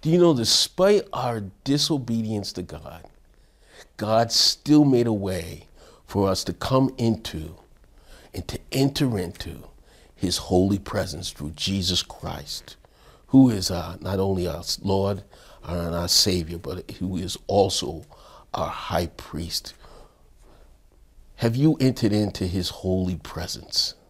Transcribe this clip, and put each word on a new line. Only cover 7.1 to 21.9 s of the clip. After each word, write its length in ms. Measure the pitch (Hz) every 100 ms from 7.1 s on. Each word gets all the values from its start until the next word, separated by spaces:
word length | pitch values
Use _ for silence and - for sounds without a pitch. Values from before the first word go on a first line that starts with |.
| 110 - 82 80 82 _ - _ - _ - -
and 120 | - -
to 100 | - -
enter 480 | 135 139 139 139 107
into 440 | 90 - - 69 - - _ - _
his 220 | _ 92 -
holy 420 | - 90 98 101
presence 520 | - 104 92 80 -
through 220 | - 73
Jesus 500 | 78 - 98 87 87
Christ, 760 | - - 151 - - - - - _ _ - - _
who 200 | 135 131
is 220 | 107 92
our, 260 | 87 85 90
not 160 | 87 95
only 280 | 98 95 87
our 160 | 78 - -
Lord 400 | 98 98 98 101 - - - - -
and 280 | 87 85
our 140 | 85 85
Savior, 500 | - - 90 80 85
but 320 | - 92 - -
who 180 | 90 90
is 220 | 92 - -
also 580 | 101 98 - - 80 - - - - -
our 160 | - 78
high 380 | - - 82 85
priest. 680 | - - 76 85 - - - - - - _ _ _ - - - - _ _ - - - -
Have 200 | 117 117
you 220 | 151 156
entered 320 | 131